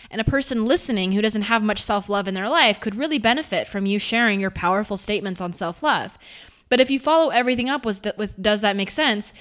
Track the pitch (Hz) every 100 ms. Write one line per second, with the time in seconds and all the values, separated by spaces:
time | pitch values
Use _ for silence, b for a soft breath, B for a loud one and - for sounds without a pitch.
0 | B 214 220 277 269 233 220 349 - 214
1 | 185 196 214 214 202 226 214 202 - 208
2 | 196 202 190 190 208 330 247 - 220 208
3 | 302 294 226 262 - 175 - 202 196 202
4 | - 226 233 196 190 - 180 196 214 196
5 | - 208 196 180 180 170 170 175 302 196
6 | 127 - B B B B B 247 262 269
7 | 302 320 320 240 247 247 247 285 226 202
8 | 208 - 208 - 202 208 208 196 196 -
9 | 302 208 - -